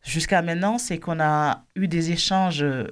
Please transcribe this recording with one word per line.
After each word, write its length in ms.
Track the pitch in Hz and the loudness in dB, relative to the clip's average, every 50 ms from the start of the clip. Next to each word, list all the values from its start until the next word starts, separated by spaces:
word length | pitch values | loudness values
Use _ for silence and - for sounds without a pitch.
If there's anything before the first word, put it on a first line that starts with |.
| _ | _
jusqu'à 380 | - 123 165 160 - 202 180 170 | -4 -4 -4 0 2 2 2 2
maintenant, 340 | 170 165 170 185 202 220 247 | 2 -2 0 0 0 0 -2
c'est 200 | 247 - 180 165 | -4 -4 -6 -6
qu'on 220 | - - 170 160 | -4 -6 -2 0
a 440 | 156 151 151 151 151 147 - - - _ _ | 2 2 2 2 2 2 0 -2 -6 _ _
eu 100 | 185 190 | -4 -2
des 240 | 190 160 170 165 160 175 | 0 0 0 0 0 0
échanges 520 | 170 - - 190 190 190 185 165 147 147 147 135 131 113 - | 0 0 0 2 2 2 2 0 0 0 0 0 -2 -4 -6